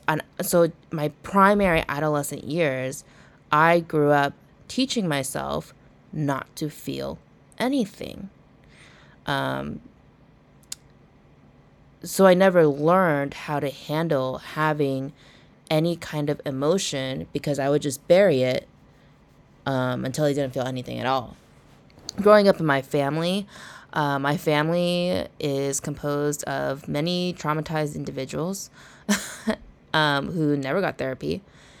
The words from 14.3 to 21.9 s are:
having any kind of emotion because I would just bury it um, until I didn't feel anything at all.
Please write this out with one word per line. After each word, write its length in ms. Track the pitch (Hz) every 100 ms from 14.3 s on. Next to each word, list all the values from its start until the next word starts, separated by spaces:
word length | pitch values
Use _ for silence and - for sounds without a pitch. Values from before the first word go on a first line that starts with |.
| 127
having 760 | - - 156 151 139 135 135 - - - - _ -
any 260 | 156 165 170
kind 340 | - 151 147
of 100 | 147 156
emotion 840 | 135 147 190 - 139 131 139 165
because 260 | 147 151 143
I 100 | 139
would 120 | 147
just 260 | 147 131 -
bury 360 | 175 202 135
it 240 | 127 127 - _ _ _ _ _ _ _ _ _ -
um, 360 | 131 127 127
until 220 | 131 131 147
I 80 |
didn't 220 | 143 135 131
feel 100 | 127
anything 320 | 127 127 120
at 60 | 120
all. 320 | 131 110 - - - _ - -